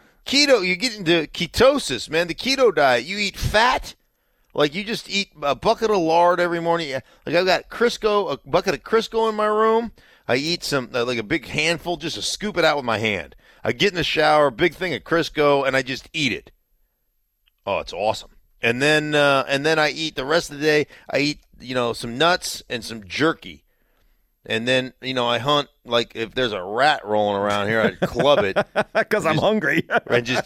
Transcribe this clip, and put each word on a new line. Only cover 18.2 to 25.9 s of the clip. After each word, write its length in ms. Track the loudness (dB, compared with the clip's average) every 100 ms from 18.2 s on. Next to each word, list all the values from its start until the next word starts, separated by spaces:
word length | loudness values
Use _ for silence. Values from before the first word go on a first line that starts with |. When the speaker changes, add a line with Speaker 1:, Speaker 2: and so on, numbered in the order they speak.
| -8 _ _ _
Speaker 1:
And 180 | -2 0
then, 340 | 2 2 2 2
uh, 280 | 4 2 0
and 160 | 0 0
then 140 | 2
I 100 | 0
eat 260 | -2 -8 -6
the 100 | -2
rest 260 | -2 -2
of 80 | -2
the 60 | 2
day, 220 | 2 0 -8 -4
I 80 | -2
eat, 200 | -2 -4 _ -18
you 140 | -6
know, 200 | -2 -2
some 240 | -4 -6 0
nuts 440 | 2 2 -2 -10 -8
and 160 | -10 -8
some 180 | -12 -8
jerky. 580 | 0 0 0 -10 -20 _ _ _ _ _ _ _ _ -6
And 220 | -4 0
then, 260 | 0 -2 -8
you 120 | -6 -2
know, 120 | 0
I 120 | 0
hunt, 280 | 0 0 -2 _
like, 320 | -2